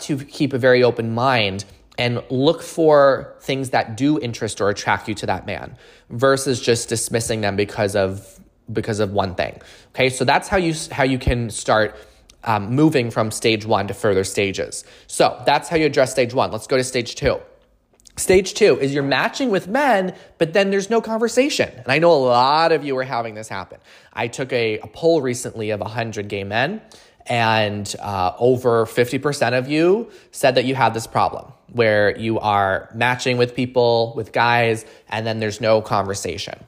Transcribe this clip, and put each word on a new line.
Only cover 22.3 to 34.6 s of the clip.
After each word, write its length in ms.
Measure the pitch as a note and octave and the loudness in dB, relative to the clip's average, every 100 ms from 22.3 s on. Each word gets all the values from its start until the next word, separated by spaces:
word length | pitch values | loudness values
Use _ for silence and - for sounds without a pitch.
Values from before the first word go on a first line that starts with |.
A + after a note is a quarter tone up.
| A#2+ C3 D3+ E3 | 4 4 4 4
of 100 | D#3 | 2
you 140 | C#3+ C3 | 0 -4
are 60 | |
having 320 | B2+ B2 A#2 | -4 -4 -6
this 140 | G#2+ A2 | -8 -10
happen. 300 | G2 F2+ - _ - _ | -10 -10 -16 _ -20 _
I 160 | - A#2+ | -6 -6
took 240 | C3+ C3+ | -6 -4
a, 240 | B2 A2+ G#2+ | -2 0 -2
a 80 | - | -8
poll 340 | - E3 E3 | -2 2 2
recently 500 | B2+ A#2+ B2 A2+ G#2+ | 0 -4 -6 -6 -4
of 120 | G#2 | -4
a 60 | G2 | -4
hundred 400 | A#2 A2+ G#2 G2+ | -4 -4 -6 -6
gay 160 | G2+ | -6
men, 360 | G2 A2 C#3+ A3 - - - _ - | -4 -2 -2 -4 -12 -20 -20 _ -4
and, 680 | A#2+ A2+ A2 G#2+ G#2 G2+ - | 0 2 2 2 -2 -8 -10
uh, 340 | G2+ G2 F2+ - | -6 -2 -2 2
over 480 | B2 B2 B2 A2+ A2+ | 2 4 2 2 2
fifty 320 | - A#2+ C3+ | 0 0 0
percent 360 | D3 C#3 A#2+ | -4 -2 0
of 140 | B2 B2+ | 0 0
you 420 | D3+ E3+ G#3+ A3+ - - | 2 4 2 -2 -14 -20
said 240 | - C3+ | 0 2
that 100 | C3 | 4
you 100 | B2 | 2
had 200 | C3 A2+ | 2 0
this 120 | A2+ - | 0 -4
problem 460 | A#2 F#2+ - - - _ | 0 0 -2 -12 -20 _
where 440 | B2+ A2 G#2 G2+ - | 0 2 4 2 0
you 220 | A2+ A2 | -2 -2
are 500 | G#2+ G2+ G2 F#2 - | 2 2 2 0 -4
matching 420 | A2+ A#2+ B2+ C3 B2 | -2 0 0 0 0
with 180 | B2 | 0
people, 600 | C3 B2 B2+ A#2+ A#2 A#2 - | -2 -2 2 2 2 0 -4
with 160 | G#2+ | -6
guys, 540 | B2+ A#2+ A#2+ | 0 2 2